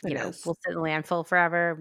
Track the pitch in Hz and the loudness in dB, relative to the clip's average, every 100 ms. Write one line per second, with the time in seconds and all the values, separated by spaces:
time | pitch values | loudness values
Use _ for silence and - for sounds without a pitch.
0 | 190 139 180 175 170 165 180 170 160 156 | -4 -4 -4 -6 -6 -6 -4 -4 -2 -2
1 | 156 175 160 180 170 175 170 160 | 0 -2 2 4 4 4 2 0